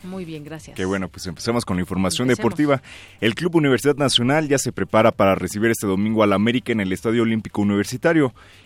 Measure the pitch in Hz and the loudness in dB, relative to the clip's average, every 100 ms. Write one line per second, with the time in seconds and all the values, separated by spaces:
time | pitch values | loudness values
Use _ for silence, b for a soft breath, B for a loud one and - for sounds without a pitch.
0 | 180 190 165 156 147 156 - - - 95 | -14 -12 -12 -12 -14 -16 -14 -6 -2 -2
1 | 90 - 92 82 117 120 - 90 87 92 | -6 -10 -12 -8 -2 -2 -2 -2 -2 -2
2 | 95 - 127 120 117 147 147 135 - B | -2 0 0 2 0 0 0 0 -4 B
3 | B B - 202 175 165 143 123 139 135 | B B -2 0 0 2 2 2 2 2
4 | 135 - 120 151 147 139 120 - 92 110 | 2 2 2 0 2 0 -2 -4 0 4
5 | 113 - 98 92 92 104 117 113 104 95 | 4 4 4 2 -2 -2 0 0 -2 0
6 | 107 110 104 98 113 120 - 113 92 92 | 0 2 4 4 2 0 -2 -2 -2 -2
7 | 113 117 113 110 - - 101 101 101 127 | -2 0 0 -2 -4 -2 0 2 0 -2
8 | 165 165 131 - B B | 2 2 0 -2 B B